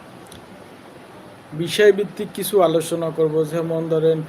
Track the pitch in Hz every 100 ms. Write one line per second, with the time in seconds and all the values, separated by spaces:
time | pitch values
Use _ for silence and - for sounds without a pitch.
0 | - - - - - - - - - -
1 | - - - - - 151 170 160 208 196
2 | 202 - 208 - 190 202 165 160 160 170
3 | 165 151 156 156 156 165 165 165 165 160
4 | 160 160